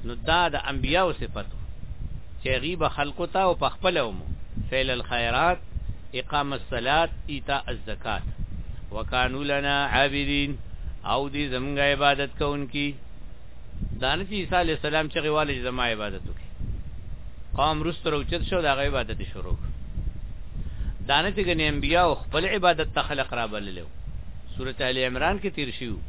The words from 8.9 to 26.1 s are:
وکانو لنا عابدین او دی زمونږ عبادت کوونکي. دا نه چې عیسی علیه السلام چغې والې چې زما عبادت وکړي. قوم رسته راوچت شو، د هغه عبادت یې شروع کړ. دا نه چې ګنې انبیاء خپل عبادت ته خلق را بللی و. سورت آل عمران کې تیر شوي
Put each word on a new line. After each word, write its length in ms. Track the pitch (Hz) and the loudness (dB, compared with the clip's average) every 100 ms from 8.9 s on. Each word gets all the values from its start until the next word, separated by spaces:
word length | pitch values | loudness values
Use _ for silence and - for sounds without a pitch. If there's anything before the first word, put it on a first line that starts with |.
وکانو 520 | 104 - 127 127 131 | -4 0 2 2 0
لنا 340 | 143 143 143 143 139 | 0 0 2 2 4
عابدین 640 | 117 139 143 143 143 139 139 - - - - | 4 4 4 0 2 0 -2 -4 -4 -4 -4
او 240 | - 120 139 | 0 0 0
دی 160 | 143 147 | -2 -2
زمونږ 280 | 127 135 139 | -2 -2 2
عبادت 520 | 143 143 143 139 139 - | 4 6 4 4 0 0
کوونکي. 500 | 147 143 135 147 143 135 - - - - - - - - - - | 0 0 -2 -2 -2 -4 -8 -8 -8 -8 -8 -8 -8 -4 -4 0
دا 140 | 127 156 | 0 0
نه 80 | |
چې 80 | 185 | 0
عیسی 240 | 208 147 180 | -2 2 2
علیه 180 | 170 | 4
السلام 340 | 156 151 156 151 | 2 2 2 0
چغې 220 | 170 151 151 | 0 2 2
والې 160 | 151 135 | 2 0
چې 60 | |
زما 220 | 123 127 120 | -2 0 0
عبادت 300 | 107 104 95 - | 0 -2 -4 -6
وکړي. 220 | - - - - - - - - - - - - - | -6 -6 -4 -4 -2 -4 -6 -6 -6 -6 -8 -4 2
قوم 260 | 147 156 | 2 2
رسته 280 | 160 165 165 | 0 -2 0
راوچت 320 | 147 143 170 - | 0 0 -2 0
شو، 100 | 190 | 2
د 40 | 151 | 4
هغه 160 | 135 143 | 4 2
عبادت 300 | 135 110 110 | 0 -2 -2
یې 120 | 101 | -4
شروع 240 | 98 90 - | -4 -2 0
کړ. 80 | - - - - - - - - - - - - - - - | 0 -4 -4 -2 -2 -4 -6 -6 -6 -4 -4 -2 -2 -2 2
دا 160 | 143 | 2
نه 80 | 180 | 2
چې 120 | 208 180 | 0 2
ګنې 160 | 160 156 | 2 2
انبیاء 460 | 143 143 170 175 | 2 4 6 6
خپل 300 | 139 - 151 | 4 0 0
عبادت 500 | 185 208 180 156 156 | 2 4 4 4 2
ته 80 | - | 0
خلق 320 | - 147 127 | 0 -2 -2
را 120 | 120 113 | -2 -2
بللی 340 | 104 101 90 | -4 -6 -8
و. 100 | 82 - - - - - - - | -8 -8 -6 -6 -6 -8 -8 -6
سورت 260 | 131 127 | -6 -2
آل 160 | 131 127 | 0 2
عمران 400 | 127 127 156 202 | 2 2 2 2
کې 160 | 196 | -2
تیر 160 | - 135 - | -2 -4 -4
شوي 200 | 123 98 - | -6 -4 -6